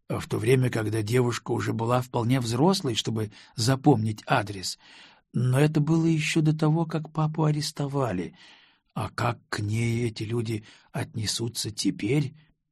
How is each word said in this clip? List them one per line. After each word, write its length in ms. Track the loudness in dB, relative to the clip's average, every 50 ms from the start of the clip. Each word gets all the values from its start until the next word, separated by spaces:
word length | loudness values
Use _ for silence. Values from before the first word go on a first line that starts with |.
| _ -8
э, 100 | -8 -6
в 80 | -6 -4
то 100 | -4 -2
время, 320 | 2 4 4 4 4 2
когда 320 | 0 0 -2 -2 -2 -2
девушка 500 | -2 0 2 2 2 2 0 -4 -4 -4
уже 220 | -2 -2 -2 -2 -2
была 280 | 0 0 2 2 0
вполне 380 | 0 -2 -2 0 0 2 2 2
взрослой, 560 | 0 0 2 4 4 4 4 2 0 -2 -2
чтобы 340 | -2 -2 -2 -2 -4 -4 -6 -8 -14 -20 -12 -6 -2
запомнить 680 | 0 2 2 4 6 4 4 4 4 -2 -4 -4 -2
адрес. 540 | 0 0 0 0 -2 -8 -10 -8 -10 -10 -12 _ -20 -20 -20 -20 -20 -20 _ _ _ -4
Но 260 | -2 0 2 4 4
это 220 | 4 4 4 2
было 240 | 2 2 2 4 4
еще 360 | 4 2 2 0 0 0 2
до 140 | 2 2 2
того, 300 | 2 2 2 2 2 0
как 260 | -2 -4 -6 -6 -6
папу 340 | -4 -2 -2 -2 0 0 0
арестовали. 880 | 2 0 0 -4 -6 -6 -6 -6 -4 -2 -2 -2 0 -2 -4 -4 -6 -10 -16 -20 -20 -20 -20 _ _ _ _ _ _ -8
А 160 | -6 -6 -6
как 300 | -4 -2 -2 -2 -2 -4 _ -12
к 100 | -8 -6
ней 460 | -4 -2 -2 0 0 0 0 0 -2
эти 180 | -2 -4 -6 -6
люди 400 | -4 -4 -4 -2 -2 -4 -6 -8 -10 -20 -20 _ _
отнесутся 800 | -8 -8 -8 -6 -6 -6 -4 -4 -4 -4 -4 -6 -6 -6 -8 -6
теперь, 640 | -6 -4 -2 -2 -2 -2 -2 0 2 2 0 -2 -4 -12 _ _ _ _ _ _